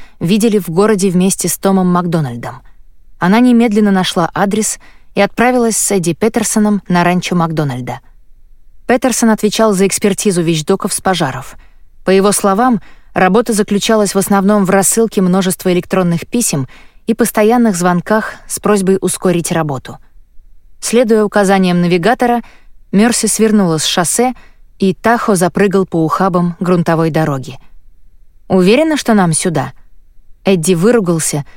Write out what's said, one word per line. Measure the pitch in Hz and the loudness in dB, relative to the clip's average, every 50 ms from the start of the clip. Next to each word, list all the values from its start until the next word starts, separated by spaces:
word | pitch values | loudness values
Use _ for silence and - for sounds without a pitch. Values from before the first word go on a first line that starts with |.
| - - - - | -18 -18 -10 -6
видели | - 165 208 214 208 233 202 214 | -2 0 0 2 2 2 2 0
в | 175 180 | -2 -2
городе | 160 175 202 214 220 190 190 196 | 0 2 2 2 2 2 0 0
вместе | 170 180 180 196 185 - - 175 | 2 2 2 0 0 -2 -4 -6
с | - - | -4 -2
Томом | - 196 190 190 185 180 | 0 0 2 2 2 2
Макдональдом. | 180 175 175 175 165 165 147 127 120 120 127 - 123 127 - - - - - - - - - - - - | 0 0 0 -2 -2 -2 -2 -4 -6 -8 -12 -12 -14 -16 -18 -20 -20 -20 -20 -20 -20 -20 -20 -20 -10 -4
Она | 160 180 202 233 | -2 0 2 4
немедленно | 247 254 240 226 233 240 202 220 214 202 | 4 4 4 4 4 2 2 2 2 2
нашла | 196 185 180 - - - 165 160 - | 2 0 0 -2 -2 -2 -2 -2 -2
адрес | 156 190 202 196 214 214 - - - - - - - - - - | -2 -2 -2 -2 -2 -4 -4 -6 -10 -14 -20 -20 -20 -20 -8 -2
и | 196 | -2
отправилась | 202 196 - - 226 247 254 247 233 226 202 | -2 0 0 0 0 2 2 2 0 0 0
с | - - - | -2 -2 -2
Эдди | 202 196 160 170 160 | -2 -2 0 -2 -2
Петерсоном | - 208 226 - 233 208 - - 220 214 214 208 196 - - | 0 -2 -2 0 -2 -2 -2 0 0 2 2 0 -2 -2 -2
на | 180 180 175 | 0 2 2
ранчо | 175 180 180 - - 185 | 2 0 0 -2 -2 -2
Макдональда. | 175 165 160 160 151 151 139 127 127 123 - 127 131 - - - - - - - - - - - - - - - - - | -2 -2 -2 -2 -2 -2 -4 -4 -6 -8 -10 -12 -12 -14 -20 -20 -20 -20 -20 -20 -20 -20 -20 -20 -20 -20 -20 -20 -10 -4
Петерсон | - 233 262 - 262 233 - 233 226 | -2 0 0 0 0 0 2 2 2
отвечал | 220 - - 214 - - 220 220 202 | 2 2 0 -2 0 2 2 2 2
за | 180 196 | 2 0
экспертизу | 190 - - - 202 190 - - 214 180 175 165 | 0 0 0 0 -2 0 0 -2 -2 0 0 0
вещдоков | 160 170 156 151 - 196 190 - 202 - | 0 -2 -2 -2 -2 -2 -2 -2 -4 -6
с | - | -4
пожаров. | - 190 185 165 170 131 131 131 - - - - - - - - - - - - - | -4 -2 -2 -2 -2 -4 -6 -8 -12 -14 -16 -20 -20 -20 -20 -20 -20 -20 -20 -8 -2
По | - | 0
его | 190 196 190 208 196 | 2 4 4 2 0
словам, | - - 202 190 202 247 254 240 180 - - - - - - - | 0 0 0 0 2 2 0 0 -2 -4 -8 -20 -20 -18 -8 -2
работа | - 185 185 185 233 240 - 226 | 0 2 2 2 2 2 0 0
заключалась | 196 208 - 202 202 - - 226 214 208 190 - | -2 0 0 -2 -2 0 0 0 0 0 0 0
в | 196 | -2
основном | 185 - 202 202 190 202 214 208 190 | 0 0 0 2 2 2 2 2 2
в | 170 | 2
рассылке | 196 196 185 - - 226 226 214 - 208 | 2 2 2 0 0 0 0 0 0 0
множества | 185 180 180 196 180 190 185 - - 185 175 | 0 2 2 2 0 0 -4 -4 -2 -2 0
электронных | 180 175 - - 185 185 175 170 160 - | -2 -2 -2 -2 0 0 0 0 -2 -4
писем | - - 240 220 - - 143 131 - - - - - - - _ | -4 -4 -4 -2 -2 -2 -4 -6 -6 -10 -18 -20 -20 -20 -10 _
и | - 226 | -4 -2
постоянных | - 233 202 - 220 214 214 240 247 233 226 190 | 0 0 0 0 2 2 2 4 4 2 2 0
звонках | 170 175 180 170 175 - - 214 220 - - - - - | 0 0 0 0 0 0 0 -2 -2 -2 -4 -10 -14 -14
с | - - - | -12 -10 -4
просьбой | - 196 208 202 190 180 196 190 | -2 0 0 0 2 0 0 0
ускорить | - 180 - - - 185 170 170 165 - 175 | 0 -4 -4 -2 -2 -2 0 -2 -2 -2 -2
работу. | 165 160 147 139 123 - - - - - - - - - _ - - - - - - - - - - | -2 -2 -4 -6 -8 -10 -14 -16 -18 -20 -20 -20 -20 -20 _ -20 -20 -20 -20 -20 -20 -20 -20 -18 -12
Следуя | - - 214 240 254 208 226 214 214 | -6 -2 0 2 2 2 2 2 2
указаниям | 202 - 208 202 185 202 190 190 180 175 175 | 2 2 2 2 2 2 2 2 2 2 0
навигатора, | 175 170 180 180 165 208 254 - 254 240 240 240 - - - - - - - - - - - | 0 2 0 0 2 0 0 2 0 0 0 -2 -4 -8 -14 -20 -20 -20 -20 -20 -10 -2 0
Мерси | 190 220 240 233 - - | 2 2 2 2 0 -2
свернула | 208 - - 220 220 214 208 196 170 160 156 | -2 0 0 2 2 2 2 2 2 0 -2
с | - | -2
шоссе, | - - 190 175 - - - 240 254 247 - - - - - - - - - | -2 -2 -2 -2 -2 0 0 -2 -2 -2 -6 -12 -20 -20 -20 -20 -20 -8 -4
и | 196 190 180 | -2 -2 -2
Тахо | - - 226 233 233 - - 202 | 0 0 0 0 0 0 0 0
запрыгал | 160 175 175 - 190 196 202 180 196 190 | 0 0 0 0 0 0 2 2 0 -2
по | - - 165 160 | -2 -2 -2 -2
ухабам | 151 - - 180 196 170 180 175 175 165 - | 0 0 0 0 0 0 0 -2 -2 -4 -4
грунтовой | 185 175 185 175 165 - 165 160 165 165 | -2 0 0 0 0 0 0 0 0 0
дороги. | 151 160 160 151 143 131 123 - 131 - - - - - - - - - - - - - - - - - - - | 0 -2 -2 -2 -2 -4 -8 -10 -14 -18 -18 -20 -20 -20 -20 -20 -20 -20 -20 -20 -20 -20 -20 -20 -20 -20 -6 -2
«Уверена, | - 190 180 185 226 269 320 320 311 | 0 2 4 4 4 4 2 2 0
что | 262 - - 220 | -2 0 0 0
нам | 208 180 165 160 | 2 2 0 0
сюда?» | - - 185 160 143 131 135 - - - - - - - - - - - - - - - | -2 -2 -2 -2 -4 -4 -6 -10 -16 -20 -20 -20 -20 -20 -20 -20 -20 -20 -20 -20 -6 -2
Эдди | 196 196 170 156 185 185 | 0 0 2 2 0 0
выругался | 160 175 226 247 233 190 175 170 160 - - - 147 143 - - | 2 2 2 2 2 2 0 -2 -2 -2 -4 -4 -6 -6 -8 -14